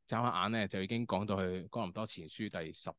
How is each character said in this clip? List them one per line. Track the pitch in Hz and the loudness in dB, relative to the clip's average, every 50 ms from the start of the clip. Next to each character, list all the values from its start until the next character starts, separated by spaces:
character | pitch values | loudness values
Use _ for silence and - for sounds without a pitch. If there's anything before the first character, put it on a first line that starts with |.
| _ | _
眨 | - - 113 120 | -2 2 2 4
下 | 120 82 90 92 | 4 4 4 4
眼 | 104 113 | 4 4
呢， | 113 104 95 | 2 2 2
就 | - 95 95 | 0 0 0
已 | |
經 | 98 113 117 120 | 0 0 0 0
講 | 113 - 92 104 | 2 0 0 2
到 | 104 101 95 | 2 2 2
去 | 92 90 92 92 85 - | 2 2 0 -2 -4 -4
哥 | - 123 107 | -4 -2 -2
林 | 87 | -2
多 | 87 101 110 | -2 -4 -4
前 | - - - 82 78 | -4 -4 -6 -8 -8
書 | - - 110 101 | -6 -6 -6 -4
第 | - 90 80 78 | -4 -4 -6 -6
十 | 80 - - - 78 | -6 -6 -6 -6 -6